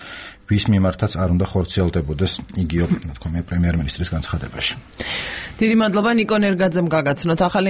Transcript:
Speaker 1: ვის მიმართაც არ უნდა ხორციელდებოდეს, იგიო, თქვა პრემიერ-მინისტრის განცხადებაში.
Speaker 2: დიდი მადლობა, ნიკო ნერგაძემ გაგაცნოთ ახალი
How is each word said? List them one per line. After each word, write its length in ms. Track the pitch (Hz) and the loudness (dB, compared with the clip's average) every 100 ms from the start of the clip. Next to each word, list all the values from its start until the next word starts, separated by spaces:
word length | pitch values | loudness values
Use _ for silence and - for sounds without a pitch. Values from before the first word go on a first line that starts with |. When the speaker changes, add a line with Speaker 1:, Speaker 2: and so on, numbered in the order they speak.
| - - - - - | -8 -16 -16 -10 -2
Speaker 1:
ვის 140 | 101 - | 0 4
მიმართაც 440 | 101 92 - 107 82 | 4 4 0 -2 0
არ 140 | 92 | 2
უნდა 140 | 87 92 | 2 2
ხორციელდებოდეს, 840 | 95 85 - 87 85 71 73 92 - - - | 0 0 0 0 0 -2 -2 -2 -2 -6 -4
იგიო, 280 | 80 85 85 85 82 | -2 0 0 0 -4
თქვა 160 | 69 82 85 - | -10 -6 -4 -2
პრემიერ-მინისტრის 600 | 87 87 82 71 - 90 | 0 2 0 -2 -4 -4
განცხადებაში. 640 | 80 - 78 - - - - - - - - - - - | -4 -4 -6 -6 -6 -6 -6 -12 -12 -8 -8 -8 -10 -8
Speaker 2:
დიდი 240 | - 220 226 | 0 2 4
მადლობა, 340 | 220 202 220 233 | 4 2 2 2
ნიკო 200 | 208 214 | 2 2
ნერგაძემ 460 | 202 180 190 175 170 | 2 4 2 2 2
გაგაცნოთ 520 | 160 143 139 170 165 180 | 2 2 0 0 2 2
ახალი 240 | 202 | 2